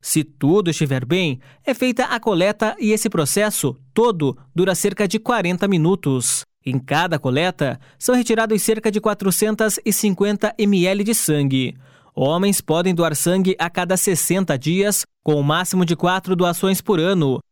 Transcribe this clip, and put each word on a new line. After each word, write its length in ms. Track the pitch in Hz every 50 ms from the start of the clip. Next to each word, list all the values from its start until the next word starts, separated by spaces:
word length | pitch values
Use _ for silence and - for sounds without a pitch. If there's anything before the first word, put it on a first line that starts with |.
Se 220 | _ - - 160 151
tudo 480 | - - _ - 139 170 208 214 170
estiver 320 | 156 - 160 139 135 131 123
bem, 380 | 120 160 185 185 160 135 123 - - - _ _
é 80 | - 262
feita 320 | - - 254 240 247 254
a 140 | - - 233
coleta 560 | - 233 202 165 175 196 208 - - 214 214 -
e 120 | 277 208
esse 180 | 214 208 - 226
processo 640 | - 180 156 135 - 202 208 214 202 - - 139 123 - - _ _
todo 440 | - 226 240 220 170 151 135 120 - - - _
dura 180 | 165 180 190 185
cerca 320 | 170 - 202 202 - 208 196
de 120 | 185 220
quarenta 480 | 220 - 247 226 190 175 180 180 - 202
minutos. 760 | 202 175 156 165 196 190 - 147 135 127 117 - - - - _ _ _ _
Em 140 | - 127 135
cada 400 | 123 - 143 151 170 185 165 147
coleta, 600 | - 135 127 139 165 180 175 - 151 135 - 135 - - _ _
são 160 | - - 247
retirados 460 | 247 240 233 226 220 226 226 220 208
cerca 280 | - - 220 214 214 226
de 120 | 202 214
quatrocentos 760 | 202 220 208 202 202 196 175 - 214 214 214 208 226 214 196 - -
e 80 | -
cinquenta 600 | 196 - - 214 190 170 196 202 214 208 - 208 - -
M 280 | 220 202 202 190 175
L 180 | 180 196 208 202
de 100 | 202 233
sangue. 600 | - - - 151 147 143 139 135 131 131 123 - - - _ _ _ _ _ _
Homens 460 | - 131 135 156 175 190 202 196 -
podem 340 | - - 156 165 175 190 180
doar 180 | 165 170 165 156
sangue 420 | 143 - 175 175 190 190 185 190 -
a 100 | 160 170
cada 280 | - - 180 175 190 180
sessenta 600 | - - 185 151 - - 170 190 190 170 156 127
dias, 460 | - 151 170 190 196 208 202 - - _ _ _
com 140 | _ - 151
o 80 | 147 139
máximo 400 | 143 151 170 185 - - 185 185
de 120 | 165 170
quatro 400 | - - 175 180 190 185 185 185
doações 440 | 175 180 175 170 170 - 190 190 190
por 180 | - - 214 165
ano. 400 | 156 180 196 185 156 135 131 123 - _